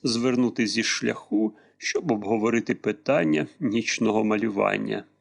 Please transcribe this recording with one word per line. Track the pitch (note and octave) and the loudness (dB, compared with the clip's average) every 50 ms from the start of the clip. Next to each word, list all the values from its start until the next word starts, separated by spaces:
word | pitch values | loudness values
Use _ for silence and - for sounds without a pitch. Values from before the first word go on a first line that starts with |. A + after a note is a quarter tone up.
| - | -2
звернути | C3 A2+ A#2 A#2 C3 B2+ B2 B2+ A#2 - - A#2 | 0 0 0 0 0 2 2 2 0 0 0 -2
зі | G#2 G2 A2+ A2 | 0 0 -2 -2
шляху, | - - - - A#2 G#2+ - - - - G#2 A2 G#2+ - - - _ _ _ | 0 -2 -2 -2 -4 -4 -4 -8 -4 0 0 0 0 -2 -6 -20 _ _ _
щоб | - - - - F#3+ E3+ A#2 | -8 -4 -4 -4 0 0 -2
обговорити | G#2 G2+ G2 A2+ A2+ G#2 A2+ A2+ A#2 - - B2 | 0 0 0 0 2 2 2 2 0 0 0 -4
питання | - - G#2 G#2 - _ - C3+ - - D#3 D3+ D3+ C#3+ - - _ | -2 -2 -4 -4 -4 _ 0 2 2 2 2 2 0 0 -4 -8 _
нічного | - A#2+ G2+ A#2 A2+ - - - A#2 A2 G#2+ A2 G#2 | -4 -2 0 0 -2 -2 -2 0 0 2 2 2 2
малювання. | G#2+ G#2+ G#2 G#2 A2+ G2+ G2 G2+ - G2+ - G#2+ G#2+ A2 G#2 - _ _ _ | 2 0 0 0 -2 0 2 2 2 2 0 -2 -4 -4 -6 -8 _ _ _